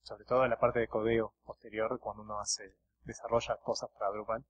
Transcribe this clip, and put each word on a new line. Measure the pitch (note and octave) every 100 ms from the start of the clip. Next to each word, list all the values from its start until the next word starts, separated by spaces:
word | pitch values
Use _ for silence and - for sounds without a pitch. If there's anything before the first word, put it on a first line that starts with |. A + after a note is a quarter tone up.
sobre | - G#2
todo | G#2+ B2+ C3
la | A#2
parte | A#2+ A#2+
de | A2+
codeo | A2 A2 A2+ A2 _
posterior | - - A#2 G#2+ A2 B2
cuando | A2+ G#2+
uno | G#2+ G#2
hace, | G2+ - G2 _ _ _
desarrolla | - A2 A#2 A#2 - A2
cosas | - - B2 _
para | G2+
Drupal | G#2 G#2+ A2+ -